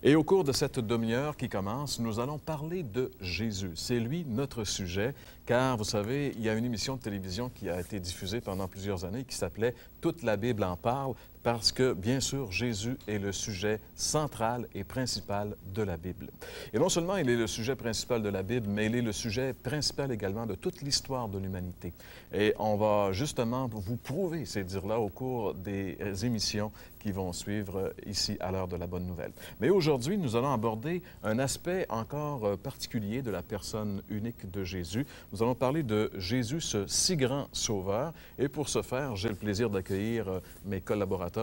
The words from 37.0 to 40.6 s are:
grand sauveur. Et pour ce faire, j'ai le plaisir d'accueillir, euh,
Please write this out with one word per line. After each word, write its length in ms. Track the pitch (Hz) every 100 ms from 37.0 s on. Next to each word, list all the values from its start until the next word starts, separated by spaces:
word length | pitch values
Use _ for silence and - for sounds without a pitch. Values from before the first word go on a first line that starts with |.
| - 180
grand 320 | 127 139 123
sauveur. 580 | - - 104 92 101 151 156 - -
Et 120 | 139
pour 180 | 151 139
ce 140 | 120
faire, 340 | 101 127 139 104
j'ai 140 | 101
le 60 | 101
plaisir 340 | 104 98 117
d'accueillir, 580 | 98 92 95 107 117 95
euh, 120 | 92 - -